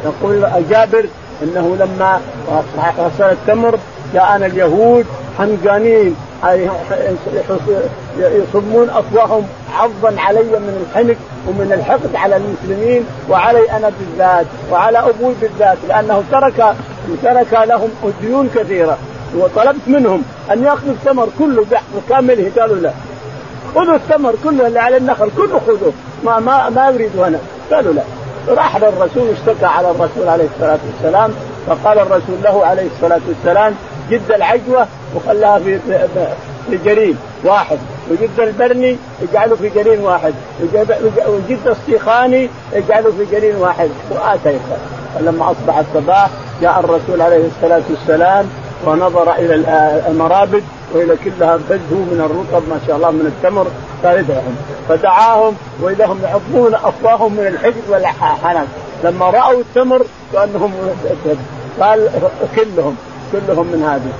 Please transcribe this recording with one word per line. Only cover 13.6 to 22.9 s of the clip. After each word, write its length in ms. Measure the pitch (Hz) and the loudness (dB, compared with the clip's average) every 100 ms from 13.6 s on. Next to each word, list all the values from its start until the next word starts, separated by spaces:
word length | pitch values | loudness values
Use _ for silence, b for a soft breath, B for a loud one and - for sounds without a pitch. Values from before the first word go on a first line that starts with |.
| 220 | 4
أنا 220 | 220 214 190 | 2 -2 -4
بالذات 460 | 185 165 185 180 160 - - | -10 0 2 4 0 -6 -2
وعلى 260 | 180 214 233 | 0 2 2
أبوي 360 | 240 226 247 247 | 2 0 -2 -2
بالذات، 360 | 220 202 202 185 - | -4 2 2 2 0
لأنه 340 | 214 214 202 202 | 0 2 0 2
ترك، 420 | 277 269 226 220 - - - - 311 | 2 2 4 2 2 -8 -12 -8 -2
ترك 440 | 240 247 247 226 220 | 2 2 4 2 4
لهم 200 | 233 226 - 208 202 | 2 0 -4 -6 -4
ديون 280 | 214 262 262 | -2 0 0
كثيرة، 440 | 240 208 190 160 139 - - - 170 | -2 -2 0 0 0 -6 -14 -6 0
وطلبت 500 | 185 214 247 285 240 | 0 4 2 2 2
منهم 360 | 285 233 185 131 - - | 2 4 0 -4 -10 -2
أن 120 | 226 | 0
يأخذوا 280 | 277 285 277 | 2 0 -2
الثمر 360 | 247 277 262 226 - | -2 0 2 0 0
كله 260 | 302 240 208 226 - 202 | 2 2 2 0 -2 -10
بكامله، 540 | - 262 254 240 190 240 | 0 2 4 2 2 2
قالوا: 180 | 226 196 | 2 2
لا، 160 | 165 | -2